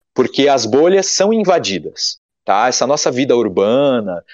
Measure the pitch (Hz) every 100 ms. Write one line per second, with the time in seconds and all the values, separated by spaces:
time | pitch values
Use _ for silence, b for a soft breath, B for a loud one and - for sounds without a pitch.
0 | _ - 120 - 139 139 110 127 170 196
1 | 185 - 196 226 185 175 98 92 85 -
2 | - - _ _ - 98 123 123 127 147
3 | 165 127 135 120 107 92 101 127 143 123
4 | 101 87 B